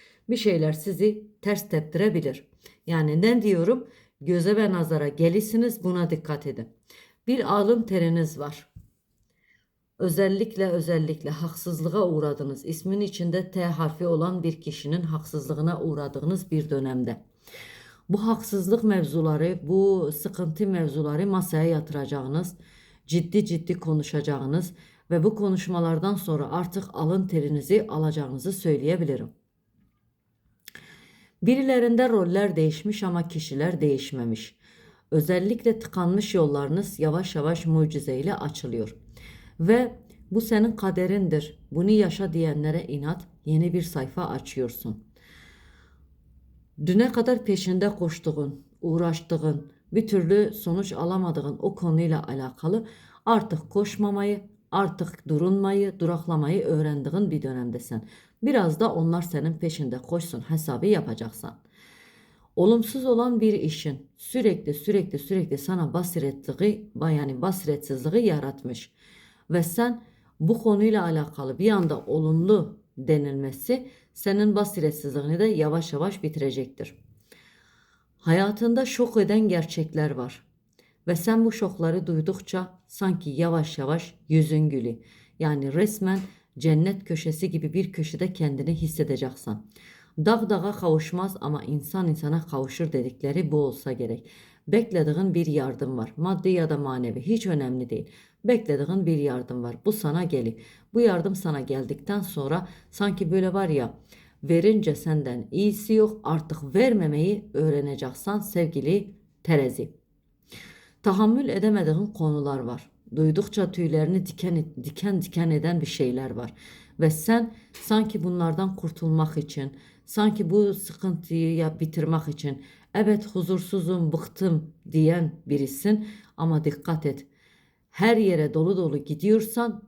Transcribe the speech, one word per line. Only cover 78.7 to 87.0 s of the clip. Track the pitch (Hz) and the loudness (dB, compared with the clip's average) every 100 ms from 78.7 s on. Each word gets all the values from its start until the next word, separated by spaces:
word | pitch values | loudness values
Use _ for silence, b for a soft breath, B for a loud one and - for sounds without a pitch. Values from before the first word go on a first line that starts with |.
| 233 262 | 2 0
şok | - 240 226 | 0 2 2
eden | 196 214 | 4 4
gerçekler | 214 175 160 - 156 156 151 | 4 2 0 -4 -4 0 -2
var. | 127 123 - _ _ _ b b b - | -2 -8 -10 _ _ _ b b b -2
Ve | 165 | 0
sen | 180 226 226 | 2 4 4
bu | |
şokları | 220 190 - 165 175 175 | 2 -4 0 0 0 0
duydukça | 160 156 - - 185 180 - _ | 0 0 -4 -4 -6 -6 -12 _
sanki | - 190 180 151 | -4 -2 0 -4
yavaş | 135 170 165 156 - | -2 0 2 -2 -4
yavaş | 135 165 - - - | -2 -2 -4 -18 2
yüzün | 156 156 156 156 | 4 4 4 2
gülü. | 139 117 117 b b b _ | 0 -2 -6 b b b _
Yani | 156 147 139 | -2 0 0
resmen | 151 208 214 190 190 190 B B - | 0 0 0 0 0 -4 B B -2
cennet | 156 156 180 196 | 2 4 2 0